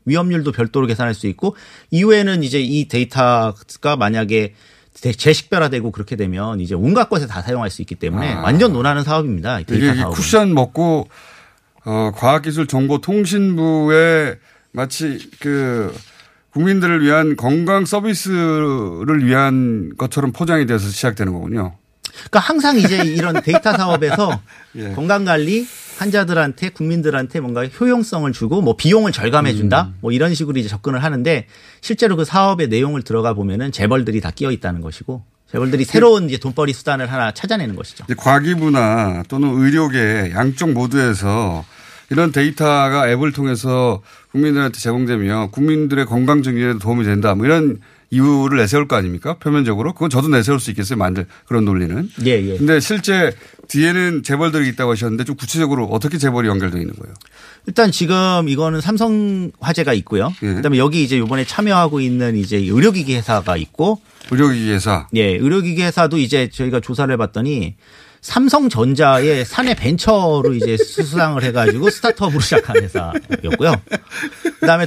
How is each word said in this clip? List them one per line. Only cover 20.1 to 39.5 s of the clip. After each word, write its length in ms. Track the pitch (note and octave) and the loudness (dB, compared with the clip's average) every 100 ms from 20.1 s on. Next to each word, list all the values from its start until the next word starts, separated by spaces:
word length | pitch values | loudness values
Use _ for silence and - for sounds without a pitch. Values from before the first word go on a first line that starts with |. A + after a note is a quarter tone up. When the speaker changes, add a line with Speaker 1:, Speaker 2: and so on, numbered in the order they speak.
| D3 C#3 | -2 -2
Speaker 2:
포장이 340 | - E3+ D#3+ B2 | -2 0 2 2
돼서 220 | A2+ G2+ | 0 -2
시작되는 440 | F#2+ B2+ G#2 G2 | -4 -4 -2 -4
거군요. 420 | F2 - A2+ F#2 E2+ _ _ - | -4 -6 -6 -6 -10 _ _ -20
Speaker 1:
그러니까 240 | - - G#3 | -18 -2 0
항상 380 | - D#4 C#4+ B3+ | 2 0 2 2
이제 180 | F#3 F#3 | 2 2
이런 380 | E3 E3 F3 F3 | 0 -2 -2 -2
데이터 340 | - E3+ A3 F#3 | 0 0 2 0
사업에서 640 | F#3 E3 D3+ G3 G3 A2+ - - | 0 0 0 0 -2 -2 -10 -20
Speaker 2:
<laughs> 160 | - A#2+ | -20 -12
예. 160 | G#2 | -10
Speaker 1:
건강관리, 720 | G2+ E3 G3+ F#3 D#3+ D3+ A3 B3 - - - | -4 0 0 2 0 0 -2 -4 -14 -16 -8
환자들한테, 720 | G3+ G3+ F3+ E3 C#3+ - F#3 | -2 0 2 0 0 -2 -8
국민들한테 720 | - D#3+ E3+ D3+ C#3 C3 E3 | -4 -2 -2 0 -2 -4 -6
뭔가 260 | B2 A#2+ C3 | -4 -4 -4
효용성을 640 | - B3 B3 A3 E3+ D3 | 0 2 2 0 -2 -2
주고 300 | A#2+ A2 F#3 | -2 -2 0
뭐 120 | C3+ | 0
비용을 380 | - D#3 A3 G#3 | 2 4 4 4
절감해준다, 680 | - A2+ D3 C#3+ G#2+ G#2 C3+ | -2 0 2 2 2 2 2
Speaker 2:
음. 120 | F#2 F#2 | 0 -4
Speaker 1:
뭐 120 | A#2 | -2
이런 220 | B2 E3 | 0 0
식으로 240 | D#3 D3+ C3 | 0 -2 -4
이제 80 | G#2+ | -4
접근을 360 | G#2 D3 C3 | -6 -4 -2
하는데 420 | D#3 C3+ C#3 C#3+ - - - - | -2 -2 0 -2 -4 -18 -20 -12
실제로 340 | - A3+ A3+ E3 | -6 0 2 2
그 80 | |
사업의 440 | D3+ F#3+ G3 F3+ C#3 | 0 2 2 2 0
내용을 340 | A2 C#3 D3 | 0 0 -2
들어가 320 | - A2+ A2+ | -2 -2 0
보면은 360 | G#2 G2 G2+ C3+ | -2 -2 -4 -4
재벌들이 520 | - G#2+ C3 A2+ G#2+ | -2 0 0 0 -2
다 80 | F2+ | -4
끼어 200 | - C#3 | -4 -4
있다는 300 | B2 F#2 F2 | -4 -4 -6
것이고 420 | D#2+ - - B2+ - _ _ | -8 -12 -12 -12 -14 _ _
재벌들이 320 | A#2+ B2+ C3+ | -4 0 0
Speaker 2:
그 80 | C3 | 2
Speaker 1:
새로운 380 | - A#3 G#3+ D#3+ | 6 6 6 2
이제 80 | B2+ | -4
돈벌이 340 | C3+ B2+ D3 | -6 -2 -2
수단을 400 | B2+ - C#3 B2 | -2 -4 -4 -4
하나 200 | C3 A2+ | -4 -4
찾아내는 440 | - G3+ A3 B2+ F#2 | -4 -4 -4 -4 -8
것이죠. 280 | - - | -12 -12
Speaker 2:
이제 100 | - A#2+ | -8 -2
과기부나 1080 | B2+ C#3 D3+ F3 D#3 C3+ A2 A2+ G2+ F2 F2+ | 2 2 2 0 2 2 2 2 0 -2 -4
또는 340 | C3+ C#3+ | -2 0